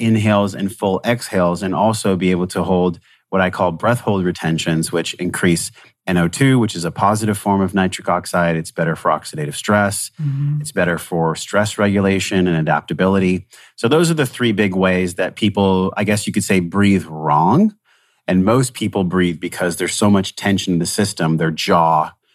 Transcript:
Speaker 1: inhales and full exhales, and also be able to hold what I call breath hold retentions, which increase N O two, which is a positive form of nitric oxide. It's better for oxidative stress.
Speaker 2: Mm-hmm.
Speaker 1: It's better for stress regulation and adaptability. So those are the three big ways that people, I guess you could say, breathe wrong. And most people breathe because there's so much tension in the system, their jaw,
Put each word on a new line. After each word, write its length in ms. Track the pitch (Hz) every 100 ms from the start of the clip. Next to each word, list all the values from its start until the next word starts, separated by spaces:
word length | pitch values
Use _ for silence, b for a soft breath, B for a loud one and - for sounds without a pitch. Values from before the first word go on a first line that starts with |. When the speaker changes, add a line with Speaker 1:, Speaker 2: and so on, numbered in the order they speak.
Speaker 1:
inhales 520 | 113 110 107 104 101
and 220 | 101 98
full 260 | - 104 95
exhales, 580 | 113 120 - 98 87 85
and 140 | 95 82
also 400 | 107 110 104 95
be 160 | 92
able 160 | 90 90
to 160 | 95
hold 340 | 85 92 90 85 b b b
what 120 | 95
I 100 | 90
call 200 | - 92
breath 300 | 80 87 123
hold 240 | - 98
retentions, 640 | 90 82 82 80 85 80 82
which 240 | 85 82
increase 560 | - 90 - 95 85 - B B B
N 120 | - 90
O 100 | 85
two, 320 | - 135 131
which 160 | 104
is 100 | 87
a 60 | 85
positive 480 | - 101 107 110 101
form 220 | 104 98
of 140 | 92
nitric 340 | 101 95 - -
oxide. 480 | 90 90 90 85 82
It's 160 | 80
better 240 | - 82 78
for 120 | 85
oxidative 420 | 76 - 80 73
stress. 560 | - - 104 101 101 - -
Speaker 2:
Mm-hmm. 400 | 147 135 143 147
Speaker 1:
It's 120 | 147
better 260 | 98 87 82
for 380 | - 87 82 78
stress 420 | - 101 107 -
regulation 720 | 104 101 95 95 92 98 90
and 80 | 82
adaptability. 920 | 78 73 - 78 92 98 92 90 - B B -
So 100 | 117
those 240 | 151 170
are 40 |
the 120 | 160 131
three 240 | - 120
big 240 | 104 104
ways 400 | 92 95 92 92
that 220 | 87 87 -
people, 580 | 104 98 98 92 92 -
I 60 |
guess 240 | 107 104 -
you 60 |
could 100 | 104
say, 160 | - 98
breathe 460 | 87 98 101 95 82
wrong. 720 | 78 78 73 85 139 214 - _ _ _ _ -
And 180 | 92
most 300 | 95 123 131
people 300 | - 107 101
breathe 340 | 92 92 90 80
because 380 | 87 - 90 82
there's 180 | 90
so 160 | - 104
much 240 | 98 95
tension 380 | - 101 95 -
in 60 | 87
the 60 | 87
system, 500 | - 101 - 82 80
their 160 | 82
jaw, 580 | 78 - 85 82 80 76 - _